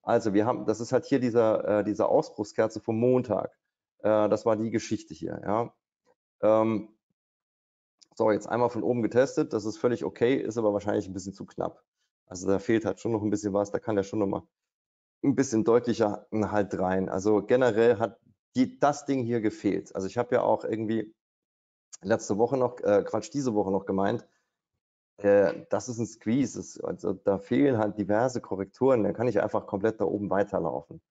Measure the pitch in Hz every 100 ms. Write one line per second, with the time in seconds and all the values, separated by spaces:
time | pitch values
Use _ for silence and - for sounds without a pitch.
0 | - 117 110 98 107 - - 104 117 123
1 | - 139 123 113 110 104 - 104 98 98
2 | 98 143 156 - 107 - 110 110 - 110
3 | 123 127 113 95 - _ _ _ _ _
4 | 104 107 107 107 117 107 110 110 - 107
5 | - 78 85 80 - 107 120 _ _ _
6 | _ _ _ _ 104 110 110 110 98 _
7 | _ _ _ _ _ _ _ _ _ _
8 | _ - 113 104 - 113 120 113 98 120
9 | 107 120 135 160 151 110 104 - 123 120
10 | 71 - 120 135 - 110 107 104 104 107
11 | 95 95 95 95 - - 87 - _ _
12 | _ _ _ 90 95 98 - 113 107 95
13 | 117 113 107 101 107 98 101 - - 104
14 | 95 110 98 98 - _ _ _ _ _
15 | _ _ 139 139 131 110 110 117 120 104
16 | 107 - - 110 98 104 98 92 92 95
17 | 92 95 101 107 98 123 120 107 117 107
18 | 113 - _ _ _ 123 127 - 143 143
19 | - 135 117 120 107 107 101 90 - -
20 | 95 120 120 120 101 107 - 110 107 110
21 | 107 _ _ _ _ _ _ _ _ -
22 | 95 110 - 101 117 135 123 - - 101
23 | - 110 - 139 127 104 95 98 98 95
24 | 98 117 - _ _ _ _ _ _ _
25 | _ _ 101 101 95 - - 98 127 117
26 | 113 - 107 127 120 101 - - - 87
27 | 95 95 - 98 - 123 143 117 107 101
28 | 95 104 127 120 - 95 98 _ 131 127
29 | 98 101 123 104 104 107 - 101 110 110
30 | 101 104 101 95 98 92 82 - - 165
31 | _